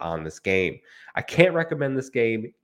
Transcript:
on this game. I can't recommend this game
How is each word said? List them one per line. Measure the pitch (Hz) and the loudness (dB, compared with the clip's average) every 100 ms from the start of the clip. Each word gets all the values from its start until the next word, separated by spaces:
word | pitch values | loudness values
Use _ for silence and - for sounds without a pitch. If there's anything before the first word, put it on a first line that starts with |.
on | 82 82 | -6 -6
this | 80 - | -6 -6
game. | 98 95 90 - - - - - | 0 2 2 -2 -14 -20 -10 -8
I | |
can't | - - 180 | -4 4 4
recommend | 165 165 151 139 131 | 4 -2 -2 -2 -2
this | 131 | -4
game | 127 113 110 117 - | 0 0 0 -4 -10